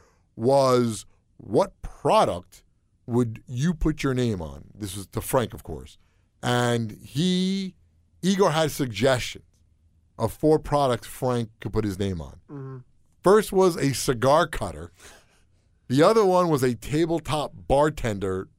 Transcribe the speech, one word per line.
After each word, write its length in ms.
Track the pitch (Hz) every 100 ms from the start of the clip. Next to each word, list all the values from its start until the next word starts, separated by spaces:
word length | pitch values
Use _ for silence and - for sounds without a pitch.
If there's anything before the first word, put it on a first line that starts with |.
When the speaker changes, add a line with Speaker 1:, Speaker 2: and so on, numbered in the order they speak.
| _ _ _ -
Speaker 1:
was, 720 | 113 139 131 123 120 104 - _ _ -
"What 420 | - 117 190 -
product 800 | - - 143 214 151 90 - - _ _ _ _ -
would 380 | 120 120 113 -
you 260 | 123 160
put 280 | 160 160 156
your 100 | 143 127
name 260 | 123 98
on?" 240 | 78 71 -
This 240 | 101 101 101
was 80 | 95
to 140 | 110
Frank, 320 | - 135 107
of 100 | -
course. 340 | - 73 69 - _ _ _ _
And 480 | 123 123 120 117 113 -
he, 720 | - 135 180 180 185 196 190 - _ _ _ _
Igor 280 | 180 196 180
had 200 | 156 156
suggestions 760 | - 135 101 131 127 - - - _ _ _ _ _ _ -
of 160 | 113
four 240 | - 151 156
products 460 | - 143 139 117 -
Frank 440 | - 127 123 113 _
could 100 | 117
put 140 | 107 107
his 140 | 95
name 200 | 98 87
on. 200 | 69 - -
Speaker 2:
Mm-hmm. 280 | 143 135 131 - _ _ _
Speaker 1:
First 280 | - 214 208
was 240 | 190 185 165
a 160 | 143
cigar 540 | 123 - 123 127 151 170
cutter. 440 | - 98 80 85 - - - _ _ _ _ _ _ -
The 140 | 143
other 240 | 170 226 196
one 240 | 180 175
was 140 | 147
a 100 | 127
tabletop 800 | 117 - 151 165 165 - 151 127 104 90
bartender 840 | 135 156 151 120 101 95 95 98